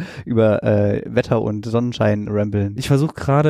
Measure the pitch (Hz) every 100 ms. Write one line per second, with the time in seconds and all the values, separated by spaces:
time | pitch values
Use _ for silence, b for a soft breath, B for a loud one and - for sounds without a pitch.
0 | B B B 117 110 104 110 104 101 107
1 | - 113 - 117 110 104 110 117 123 117
2 | 110 104 107 104 104 104 101 104 - 139
3 | 156 - - 139 151